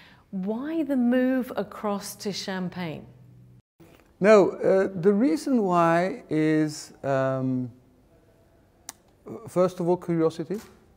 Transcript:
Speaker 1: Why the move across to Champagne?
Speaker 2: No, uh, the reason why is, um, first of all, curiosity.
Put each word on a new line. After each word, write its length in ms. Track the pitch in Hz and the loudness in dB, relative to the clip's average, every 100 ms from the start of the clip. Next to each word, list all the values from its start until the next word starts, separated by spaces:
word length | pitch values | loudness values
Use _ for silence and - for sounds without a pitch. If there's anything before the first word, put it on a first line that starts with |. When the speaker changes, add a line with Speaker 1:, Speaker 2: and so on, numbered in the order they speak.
| - - _ | -20 -20 _
Speaker 1:
Why 520 | 196 190 220 294 330 | -8 -6 -6 -4 -4
the 120 | 277 | -2
move 560 | 269 240 254 254 262 240 - | 0 2 2 2 0 -4 -6
across 580 | 196 - 214 202 196 | -8 -6 -6 -6 -8
to 160 | - 208 | -10 -10
Champagne? 760 | 185 - 185 180 180 170 139 - - - - - - _ _ - - _ - | -8 -8 -6 -6 -8 -10 -10 -16 -20 -20 -20 -20 -20 _ _ -20 -20 _ 2
Speaker 2:
No, 300 | 196 214 175 | 6 8 6
uh, 360 | - 160 190 190 190 | 2 2 2 2 0
the 100 | 180 | 2
reason 520 | 202 277 311 302 247 | 4 2 0 0 0
why 600 | 196 175 165 170 185 240 - | 2 2 4 2 0 -6 -4
is, 640 | 156 156 156 156 151 - - | 0 2 2 0 -4 -16 -8
um, 680 | 135 135 135 131 131 127 123 113 _ _ _ _ _ _ _ _ _ _ - - _ _ - 113 - | -2 0 0 -2 -2 -2 -6 -10 _ _ _ _ _ _ _ _ _ _ -20 -20 _ _ -16 -16 -4
first 320 | 175 180 180 | 2 2 2
of 80 | 170 | 0
all, 80 | 180 | 0
curiosity. 640 | - 165 160 160 156 208 - - _ | 0 2 0 0 -8 -8 -12 -20 _